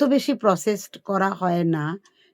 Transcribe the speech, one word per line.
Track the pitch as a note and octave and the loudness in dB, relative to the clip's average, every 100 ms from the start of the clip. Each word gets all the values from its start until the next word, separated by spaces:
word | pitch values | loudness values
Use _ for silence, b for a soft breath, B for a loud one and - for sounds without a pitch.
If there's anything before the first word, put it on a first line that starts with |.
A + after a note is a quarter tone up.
| C#4+ | 2
বেশি | C#4 - C4+ | 2 2 0
প্রসেসড | G#3+ F3 - G3+ - - - | 2 2 0 -4 -6 -16 -6
করা | G3 F#3+ - | -2 -2 -2
হয় | F3+ F3 E3+ D#3+ | -2 0 0 0
না, | D3+ F#3+ _ _ _ | -2 -6 _ _ _